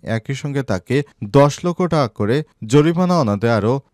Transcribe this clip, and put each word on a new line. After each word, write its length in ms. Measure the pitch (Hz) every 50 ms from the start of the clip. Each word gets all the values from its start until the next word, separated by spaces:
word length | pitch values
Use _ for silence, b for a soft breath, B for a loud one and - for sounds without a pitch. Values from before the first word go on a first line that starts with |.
| - - 113
একই 200 | 113 - - 135 131
সঙ্গে 200 | - 147 139 139 131 -
তাকে 260 | 104 90 - _ 123 143 143 b b b - 104 -
দশ 160 | 139 143 143 139 -
লক্ষ 180 | - 175 170 - 185 170 170
টাকা 160 | 156 139 110 _ -
করে 180 | 104 101 120 147 151 _ _ _ - 110
জরিমানা 440 | 120 147 151 160 170 170 185 180 180 170
অনাদে 260 | 143 107 101 101 104 117 117 107
আরও 160 | 98 110 127 139 - _